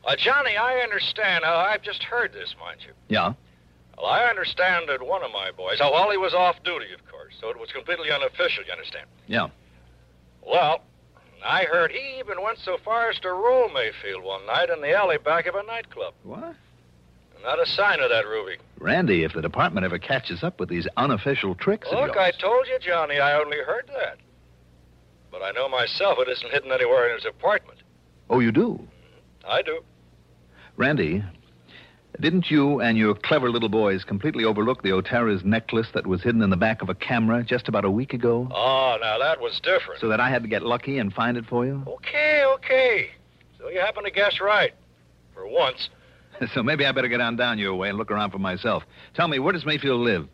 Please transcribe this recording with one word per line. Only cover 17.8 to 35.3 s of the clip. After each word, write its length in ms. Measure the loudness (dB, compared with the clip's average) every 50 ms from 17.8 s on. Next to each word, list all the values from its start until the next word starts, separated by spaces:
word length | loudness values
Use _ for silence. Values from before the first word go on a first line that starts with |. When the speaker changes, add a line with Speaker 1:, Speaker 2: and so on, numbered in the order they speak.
| 2 2 4 2
Speaker 1:
of 100 | 2 2
that 160 | 2 2 2
ruby. 300 | 0 -4 -4 -4 -6 -10 -12 -16 -20 -18 -6
Speaker 2:
Randy, 460 | -2 0 2 2 4 4 4 2 2
if 80 | 0
the 100 | -2 -4
department 420 | -6 -4 0 0 0 0 0 -2 -2
ever 140 | -2 -4 -6
catches 440 | -4 -4 -4 -4 -4 -6 -8 -4
up 180 | -6 -6 -4 -6
with 80 | -6 -4
these 180 | -4 -4 -4 -4 -2
unofficial 580 | -2 0 0 0 0 0 -2 -2 0 -2 -4 -4
tricks 340 | 0 0 0 0 0 -2 -4
of 100 | 0 0
Speaker 1:
Look, 160 | 0 0 2
Speaker 2:
yours 200 | 2 2 2 2
Speaker 1:
I 60 | 0
told 260 | 0 2 2 2 2 2
you, 100 | -4 -4
Johnny, 380 | -2 0 0 0 0 0 2 2
I 200 | 4 4 4 2
only 200 | 2 0 -4 -6
heard 300 | -4 -4 -4 -4 -6 -8
that. 300 | -6 -6 -6 -6 -6 -14 _ _ _ _ _ _ -20 _ _ _ _ _ _ _ _ _ _ _ _ _ _ -16
But 120 | -10 -6
I 80 | -6 -4
know 160 | -2 -2 -2 0
myself 500 | 0 0 0 0 0 0 2 2 4 2
it 80 | 2 0
isn't 220 | -2 -6 -6 -4
hidden 220 | -4 -4 -2 0
anywhere 360 | 0 0 4 4 4 4 4 4
in 60 | 0
his 120 | -2 -6
apartment. 540 | -8 -8 -2 0 0 0 0 -2 -8 -20 -20 _ _ _ _ _ _ _ _ _ 0
Speaker 2:
Oh, 100 | 2 4
you 100 | 4 4
do? 340 | 4 4 2 2 -2 -6 -10 -18 -20 -20 -20 -20 -20 -20 _ _ _ _ -6
Speaker 1:
I 160 | -2 -2 -2
do. 180 | 0 -2 -8 -8 -10 _ _ _ _ _ _ _ _ _ _ _ _ _ _ -20 -20 -20 _
Speaker 2:
Randy, 460 | 0 2 2 2 2 0 0 0 -2 -4 -6 -12 -18 _ _ _ _ _ -20 -20 -20 -20 -20 _ _ _ _ -10 -2
didn't 300 | -2 2 2 2 2 4
you 300 | 4 4 4 4 2 2
and 160 | 2 2 4
your 180 | 4 4 4 2
clever 360 | 0 2 2 2 4 4 2
little 180 | 0 0 0 2
boys 360 | 2 4 4 4 2 0 -2
completely 400 | -4 -6 -2 -2 -2 -2 2 0
overlook 380 | 2 2 2 2 0 0 0
the 100 | 0 2
Otara's 520 | 2 2 0 0 0 2 2 2